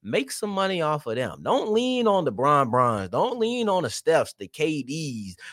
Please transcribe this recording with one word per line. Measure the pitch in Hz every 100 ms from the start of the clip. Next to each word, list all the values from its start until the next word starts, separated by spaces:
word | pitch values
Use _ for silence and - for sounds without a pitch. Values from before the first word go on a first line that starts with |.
Make | 101 170 269
some | - 208
money | 196 190 180
off | 151 151 120
of | 113
them. | 113 76
Don't | 95 262 214
lean | 220 254 254 226
on | 196
the | 147
Bron | 185 139 147 123
Brons. | 123 123 107 92
Don't | 120 226 262
lean | 220 247 214
on | 185
the | 123
Stephs, | - 156 156 113 -
the | 98
K | - 156 151
Ds. | 123 160 147 117 98 87 -